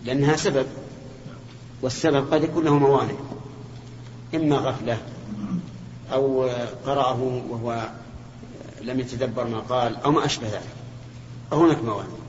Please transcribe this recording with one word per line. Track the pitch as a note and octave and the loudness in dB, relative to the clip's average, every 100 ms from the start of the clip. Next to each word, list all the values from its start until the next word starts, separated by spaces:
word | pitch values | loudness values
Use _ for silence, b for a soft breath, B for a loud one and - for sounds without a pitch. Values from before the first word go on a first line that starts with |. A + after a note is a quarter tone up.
لأنها | A#2+ C#3 C#3 D#3 | 0 4 4 4
سبب، | - C#3 - - - - - - - - - - - - | 4 2 0 -4 -12 -14 -14 -14 -14 -16 -16 -16 -16 -6
والسبب | C3 - D#3+ C#3 C3+ | -4 2 4 4 4
قد | D#3 | 2
يكون | D#3+ E3+ | 4 2
له | D#3+ C#3+ | 4 6
موانع، | C#3 C3+ A2+ - - - - - - - - - - - - | 8 6 4 -2 -8 -10 -12 -14 -14 -14 -14 -14 -14 -14 -4
إما | D#3+ D#3 C#3+ | 2 4 4
غفلة | C3 B2 A2+ A2 - - - G#3 G3+ F3 - - - - - | 4 0 0 -2 -4 -12 -10 -6 -4 -4 -4 -12 -14 -14 -2
أو | C3 C3+ C3 C3 A#2+ A#2 - C3+ | 2 4 4 2 0 -4 -6 -2
قرأه | C#3 C3 B2 B2+ B2 A#2+ | 2 4 2 0 -2 -4
وهو | A#2+ A#2 A#2 A2 - - - - - - - - - | -4 -2 -2 -4 -8 -14 -14 -16 -16 -16 -14 -14 -10
لم | A#2 C3 | -4 -2
يتدبر | B2 A#2 B2 A2+ A#2 | -2 -2 -2 0 -2
ما | A2+ | -4
قال | A2 B2+ A#2+ A2 | 0 2 2 2
أو | C#3 | 4
ما | D#3 | 4
أشبه | C#3 - A2+ | 4 -2 -4
ذلك، | G2+ - - - - - - - - - | -6 -8 -14 -14 -14 -16 -16 -14 -14 -2
فهناك | D3+ E3 C#3+ | 6 6 6
موانع. | A#2+ G2+ F#2+ - | 0 -2 -6 -12